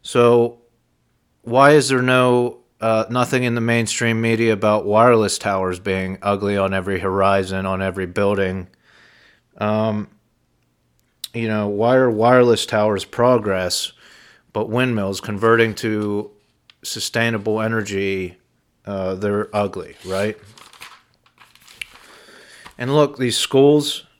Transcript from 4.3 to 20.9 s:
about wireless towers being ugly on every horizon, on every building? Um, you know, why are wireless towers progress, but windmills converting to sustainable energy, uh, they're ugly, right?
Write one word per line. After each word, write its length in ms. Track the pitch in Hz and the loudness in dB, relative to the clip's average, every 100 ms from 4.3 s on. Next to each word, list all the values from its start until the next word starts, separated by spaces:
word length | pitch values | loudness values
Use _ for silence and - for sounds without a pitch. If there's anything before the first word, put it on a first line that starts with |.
| 113 113 | 2 2
about 320 | 104 107 107 | 2 2 0
wireless 540 | 101 107 120 113 104 - | 2 4 4 4 2 -2
towers 420 | 107 98 92 90 | -4 -2 -4 -6
being 380 | 98 95 92 95 | -4 -4 -4 -6
ugly 340 | 101 101 101 101 | -4 -2 -2 0
on 160 | 95 | -2
every 280 | 95 92 92 | -2 -4 -4
horizon, 640 | 95 95 98 98 92 95 95 | -2 0 2 2 0 -4 -4
on 160 | 95 | -4
every 240 | 95 92 92 | -4 -4 -6
building? 600 | 92 101 101 95 95 90 _ _ _ _ _ _ _ _ - | -2 -2 0 -2 -4 -12 _ _ _ _ _ _ _ _ -6
Um, 500 | 107 107 110 107 101 _ _ _ _ _ _ _ _ _ _ _ - | -4 -2 -2 -4 -10 _ _ _ _ _ _ _ _ _ _ _ -12
you 140 | 117 113 | -6 -4
know, 180 | 107 104 | -2 -4
why 300 | 101 117 131 | 0 2 4
are 140 | 127 | 2
wireless 540 | 107 117 127 123 110 | 2 4 6 6 2
towers 400 | - 110 107 101 | 0 0 0 0
progress, 880 | - - 120 123 104 95 90 - - _ - - - _ _ | -6 0 2 2 0 -2 -2 -4 -8 _ -20 -20 -20 _ _
but 180 | 110 107 | -8 -4
windmills 500 | 117 127 110 98 95 | -2 -2 -2 -4 -6
converting 540 | - 104 113 113 113 | -8 0 2 4 2
to 560 | 101 113 107 104 104 104 _ _ _ _ _ | 0 -4 -2 -2 -4 -6 _ _ _ _ _
sustainable 760 | - 113 - 117 117 113 107 110 | -14 -10 -6 -2 -2 -2 -4 -2
energy, 760 | 110 113 98 98 98 95 92 - _ _ _ _ - | -2 -4 -4 -4 -4 -4 -8 -12 _ _ _ _ -12
uh, 280 | 98 92 95 | -8 -6 -4
they're 380 | 104 101 104 | -4 -4 -4
ugly, 420 | 104 101 95 78 - 92 | -4 -6 -8 -14 -18 -8
right? 320 | 95 107 104 - - - - - | -4 -4 -8 -20 -20 -20 -20 -20